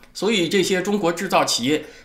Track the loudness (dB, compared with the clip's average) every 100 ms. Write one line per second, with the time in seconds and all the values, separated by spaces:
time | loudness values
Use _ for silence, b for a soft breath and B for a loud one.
0 | -20 -4 0 2 2 2 2 0 0 0
1 | -2 -2 0 2 2 0 0 -2 B B